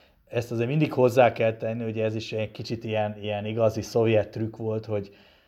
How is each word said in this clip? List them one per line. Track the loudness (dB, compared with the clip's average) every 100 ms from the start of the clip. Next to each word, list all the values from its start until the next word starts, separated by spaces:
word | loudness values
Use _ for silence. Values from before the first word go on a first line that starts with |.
| _ _ _
Ezt | -6 -4
azért | -2 0
mindig | 2 2
hozzá | 4 4 6 6
kell | 4 0
tenni, | 0 -6 -6
hogy | -6 -2
ez | -2 -2
is | -6
egy | -6 -6
kicsit | -8 -8 -8
ilyen, | -2 -2 -2 -4
ilyen | -6 -4 -4
igazi | 2 2 2
szovjet | 0 2 4 4 2
trükk | -4 -6 -6
volt, | -6 -6 -4
hogy | -6 -6 -14 _ _